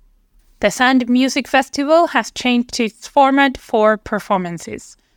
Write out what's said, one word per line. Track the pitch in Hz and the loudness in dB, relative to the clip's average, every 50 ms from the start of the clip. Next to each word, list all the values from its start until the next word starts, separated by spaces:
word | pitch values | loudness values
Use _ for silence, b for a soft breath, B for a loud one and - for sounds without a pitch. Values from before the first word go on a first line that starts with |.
| _ _ _ _ _ _ _ _ _ _ _ _ | _ _ _ _ _ _ _ _ _ _ _ _
The | 220 202 | -4 -4
Sand | - - 254 254 269 254 240 240 | 0 0 2 2 2 2 2 0
Music | 247 247 262 254 - 285 - - | 0 0 0 0 -2 -4 -4 0
Festival | 277 262 254 - - 277 277 294 320 339 339 - | 0 0 0 -2 -6 -6 0 2 2 2 2 2
has | - 247 202 - | 0 -4 -4 -4
changed | - - - 247 247 240 240 - - - | -8 -4 -2 0 0 0 -2 -4 -4 -4
its | 226 208 - _ - - | -4 -4 -6 _ -20 -2
format | - 285 269 269 269 277 277 262 269 - | 2 2 4 4 4 2 2 0 0 -6
for | - - - 214 214 214 220 | -8 -2 0 2 2 2 2
performances. | 208 - - 214 190 - - 202 185 180 170 170 160 - - - - - - - _ _ _ _ | 0 -4 -6 -8 -6 -4 -4 -4 -4 -4 -6 -10 -12 -12 -14 -14 -14 -16 -20 -20 _ _ _ _